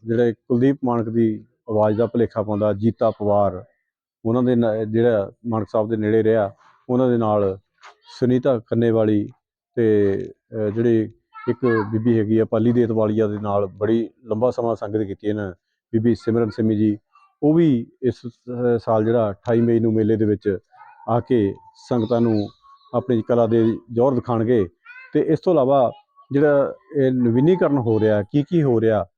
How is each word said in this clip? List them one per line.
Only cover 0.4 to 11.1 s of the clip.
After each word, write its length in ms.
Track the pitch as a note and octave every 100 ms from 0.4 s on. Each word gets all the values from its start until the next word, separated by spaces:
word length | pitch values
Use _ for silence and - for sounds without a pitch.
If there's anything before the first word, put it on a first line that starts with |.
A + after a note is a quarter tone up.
| _ B2 C3+ C#3 B2+
ਮਾਨਕ 240 | A#2+ A2+
ਦੀ 360 | A2+ A2 G#2+ - _ -
ਆਵਾਜ਼ 280 | G#2+ G#2+ G#2+
ਦਾ 80 | A2+
ਭੁਲੇਖਾ 380 | A#2+ A2 A2+
ਪਾਉਂਦਾ 300 | G#2 G#2 G#2+
ਜੀਤਾ 380 | G2+ A2 A2 A2+
ਪਵਾਰ, 540 | G#2 G#2 G2+ G2+ F2+ - _ _ _ _ _ A2+
ਉਹਨਾਂ 180 | B2
ਦੇ 120 | B2 B2
ਨਾ-, 300 | A#2 G#2+ G#2+
ਜਿਹੜਾ 460 | A2 A#2+ A2 G2 - A#2
ਮਾਨਕ 200 | A2 G2+
ਸਾਹਿਬ 180 | A2+ G#2+
ਦੇ 80 | A2
ਨੇੜੇ 260 | G#2+ A2
ਰਿਹਾ, 320 | A2 A2 G2+ - _ _ -
ਉਹਨਾਂ 200 | B2+ C3
ਦੇ 80 | A#2+
ਨਾਲ 420 | A2 G#2+ G2+ F#2+ _ _ - _ _ -
ਸੁਨੀਤਾ 400 | B2 B2+ C#3 B2
ਖੰਨੇਵਾਲੀ 680 | - A2+ A#2 A2+ G#2+ G#2+ G2+ - _ _ _ -
ਤੇ, 400 | A2+ G#2 G2+ G2 F2+ - _
ਅਹ, 180 | A2+ G#2+
ਜਿਹੜੀ 400 | G#2 A#2+ A2+ G#2+